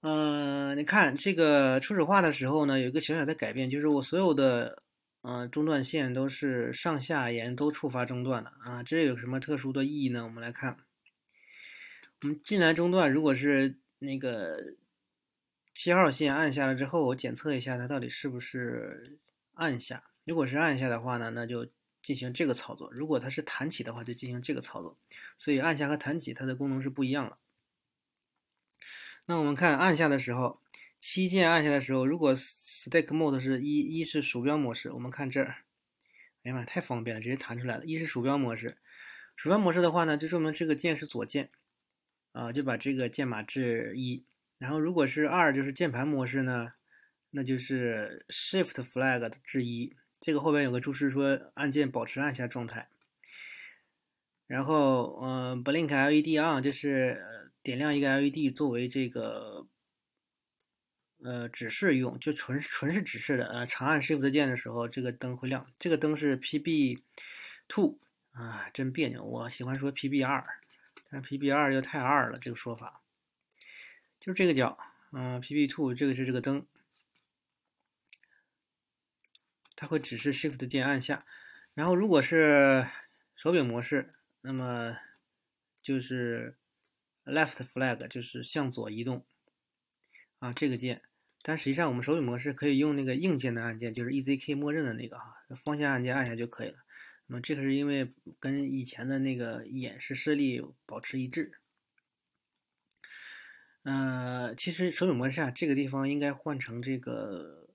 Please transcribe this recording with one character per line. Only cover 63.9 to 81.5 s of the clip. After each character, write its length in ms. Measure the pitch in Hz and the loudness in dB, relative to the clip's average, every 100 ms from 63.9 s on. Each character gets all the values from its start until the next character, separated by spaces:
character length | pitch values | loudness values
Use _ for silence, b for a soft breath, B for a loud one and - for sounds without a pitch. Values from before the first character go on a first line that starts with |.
| 156 | 2
Shift 300 | 135 151 139 | 2 2 4
键 180 | 143 139 | 4 2
的 80 | 123 | 0
时 140 | - | -4
候， 180 | 117 117 | -6 -6
这 140 | 131 | -4
个 100 | 123 | -4
灯 240 | 123 127 123 | -4 -6 -4
会 140 | 127 | -4
亮。 200 | 131 - - | -4 -6 -6
这 120 | 175 | 0
个 80 | 160 | 2
灯 180 | 156 151 | 2 2
是 180 | 147 131 | 2 0
P 220 | - 151 | 0 -2
B 460 | 151 160 135 120 B B B B B B _ | 2 4 2 0 B B B B B B _
two 300 | - 185 - _ _ _ | 2 2 2 _ _ _
啊， 380 | 120 117 107 - | -12 -10 -8 -10
真 180 | - 131 | -4 -4
别 180 | 131 139 | 0 -2
扭。 140 | 120 | -2
我 280 | 104 120 117 | -8 -8 -8
喜 120 | - | -8
欢 160 | 123 135 | -6 -2
说 140 | 139 | -4
P 160 | 135 139 | -2 -2
B 160 | 139 | 0
二， 180 | 131 135 - - b b b - _ | 2 0 -2 -14 b b b -20 _
但 120 | 139 | -14
是 60 | 131 | -8
P 80 | 139 | -2
B 160 | 139 | 2
二 220 | 139 143 | 4 4
又 80 | 135 | 2
太 180 | 131 156 | 0 -2
二 300 | 127 143 120 | 2 4 2
了， 80 | 123 | -2
这 100 | 123 | -8
个 80 | 117 | -8
说 180 | - | -8
法。 280 | 113 120 - _ _ _ _ _ B B B B B B B | -10 -12 -18 _ _ _ _ _ B B B B B B B
就 140 | - | -6
这 140 | 185 180 | 2 4
个 80 | |
角， 240 | 139 120 - B B B | 6 2 0 B B B
嗯 260 | 135 127 127 | -8 -6 -6
，P 160 | 123 | -4
B 120 | 147 139 | 0 0
two， 260 | - 139 | 2 -2
这 140 | 127 143 | 0 0
个 80 | |
是 100 | 127 | 0
这 80 | 131 | 0
个 80 | 127 | 0
灯， 260 | 135 139 - _ _ _ _ _ _ _ _ _ _ _ _ _ - - b b b b _ _ _ _ _ _ - - _ _ _ - | 0 -2 -6 _ _ _ _ _ _ _ _ _ _ _ _ _ -14 -14 b b b b _ _ _ _ _ _ -20 -20 _ _ _ -14
它 100 | 147 | -4
会 120 | 156 | -4
指 180 | - 117 | -4 -4
示 160 | 143 | -2
Shift 340 | 135 156 131 127 | -2 -4 -4 -4
键 200 | 135 131 | 0 2
按 120 | 139 | 0
下。 280 | 131 139 B B B | -2 -6 B B B